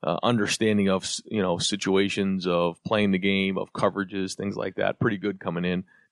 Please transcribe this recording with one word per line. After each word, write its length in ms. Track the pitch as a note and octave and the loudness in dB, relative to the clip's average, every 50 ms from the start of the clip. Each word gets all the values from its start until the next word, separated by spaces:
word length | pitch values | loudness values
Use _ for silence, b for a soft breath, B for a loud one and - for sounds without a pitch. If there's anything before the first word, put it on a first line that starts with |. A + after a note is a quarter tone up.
| - | -4
uh, 140 | - E2+ - | -2 -2 0
understanding 680 | - A2 B2 A#2 G#2 G2+ - - A2 A2 G#2+ G#2 G2 F#2+ | 0 0 2 2 0 0 0 0 2 2 2 4 2 2
of, 140 | F#2+ F#2+ - | 2 0 -2
s-, 180 | - - - - | -4 -8 -8 -8
you 160 | - - G#2+ | -4 -2 0
know, 160 | F#2+ F#2 E2+ F2 | 0 0 0 0
situations 880 | - - G2+ G2+ - G#2 F#2+ G2 G2+ G2 - - G2 G2 F#2+ F#2+ F2 | 0 -2 -2 -2 0 2 4 4 4 2 0 0 0 0 0 0 0
of 380 | F2+ F2 F2 F2 F2 E2+ - - | 0 2 2 2 0 -2 -4 -4
playing 280 | - A2 G#2+ G#2 G2+ | -2 0 2 2 2
the 80 | G2 F#2 | 2 2
game, 380 | F2+ G2+ G2 G2 G2 F#2+ F#2+ F#2+ | 2 2 2 2 0 0 -2 -2
of 140 | - - | -4 -6
coverages, 640 | - - A2 G2+ E2 G2+ G2 F#2 G#2 G2 F#2+ F#2+ - | -2 0 0 0 0 0 -4 -4 -4 -4 -4 -4 -4
things 200 | - G2 G2 G2 | -6 -6 -4 -4
like 200 | G#2 G#2 G2 F#2 | -4 -6 -4 -2
that. 240 | - G2+ F#2+ F2+ - | -2 0 0 0 0
Pretty 180 | - A#2+ G#2+ F#2+ | 0 0 0 0
good 220 | F#2+ G#2 G2 F#2+ | -2 -4 -4 -4
coming 240 | - G2 E2+ F2 F2 | -6 -4 -4 -2 0
in. 220 | F2+ F2+ F2+ F#2 b b b b b | 0 0 -2 -4 b b b b b